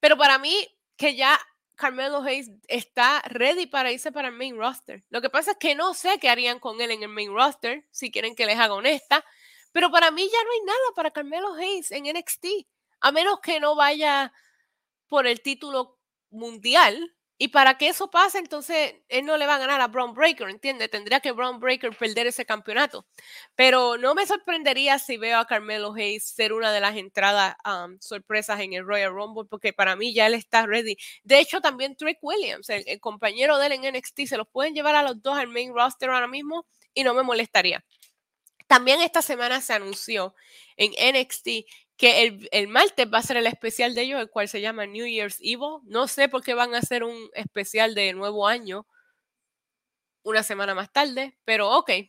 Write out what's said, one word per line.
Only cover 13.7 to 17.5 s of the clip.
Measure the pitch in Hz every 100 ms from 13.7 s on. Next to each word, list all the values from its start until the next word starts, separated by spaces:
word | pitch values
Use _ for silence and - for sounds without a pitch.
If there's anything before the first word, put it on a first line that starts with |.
| 302
vaya | 285 302 302 277 269 _ _ _ _ _ _ _ _
por | 294 247
el | 233
título | 285 277 294 269 254 _ _ _ _
mundial. | 214 233 226 220 285 277 220 339 _ _ _
Y |
para | 262